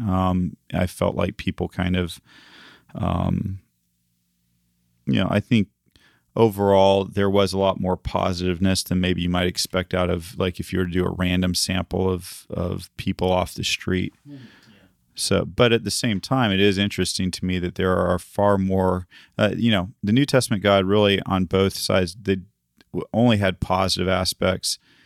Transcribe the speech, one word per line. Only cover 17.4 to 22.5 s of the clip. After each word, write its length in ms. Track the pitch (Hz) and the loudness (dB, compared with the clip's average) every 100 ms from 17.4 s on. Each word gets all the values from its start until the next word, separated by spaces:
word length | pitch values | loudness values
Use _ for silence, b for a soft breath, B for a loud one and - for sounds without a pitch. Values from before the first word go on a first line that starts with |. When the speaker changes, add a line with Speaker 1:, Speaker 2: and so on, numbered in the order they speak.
| 92 | -4
Speaker 1:
me 140 | 92 | -2
that 160 | 87 87 | -4 -2
there 200 | 92 92 | 0 2
are 220 | 90 90 | 0 -2
far 380 | - - 101 98 | -4 0 2 2
more, 500 | 95 95 92 90 - b b - | 2 2 2 0 -4 b b -2
uh, 140 | 107 90 | 0 2
you 160 | 117 | 0
know, 180 | 101 92 - | 0 -2 -4
the 120 | 101 | 0
New 120 | 120 143 | 2 4
Testament 380 | 131 - 104 | 2 2 0
God 220 | 101 98 95 | 4 4 4
really 360 | 104 101 95 - | 4 4 2 0
on 200 | 92 90 | 0 2
both 300 | 95 95 - | 2 2 0
sides, 400 | - 98 87 101 | 0 0 0 -4
they 160 | 98 98 90 | -2 -4 -4